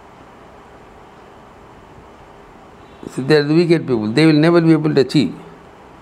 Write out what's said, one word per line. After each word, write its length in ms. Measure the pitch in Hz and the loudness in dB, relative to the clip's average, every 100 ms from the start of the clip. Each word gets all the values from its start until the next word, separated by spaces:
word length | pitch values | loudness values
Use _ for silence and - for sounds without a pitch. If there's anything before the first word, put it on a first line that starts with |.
| - - - - - - - - - - - - - - - - - - - - - - - - - - - - - - - | -20 -20 -20 -20 -20 -20 -20 -20 -20 -20 -20 -20 -20 -20 -20 -20 -20 -20 -20 -20 -20 -20 -20 -20 -20 -20 -20 -20 -20 -20 -14
So 140 | - | -8
they 120 | 135 | -2
are 200 | 151 143 | 0 2
the 60 | 156 | 0
wicked 300 | 170 165 127 | 0 0 -2
people, 260 | 117 107 | -4 -2
they 180 | 123 160 | 0 2
will 140 | 151 160 | 4 2
never 220 | 170 160 | 2 2
be 100 | 160 | 2
able 160 | 156 143 | 0 0
to 80 | 127 | 0
achieve। 240 | 156 95 - - - - - - - | 0 -2 -6 -18 -20 -20 -20 -20 -20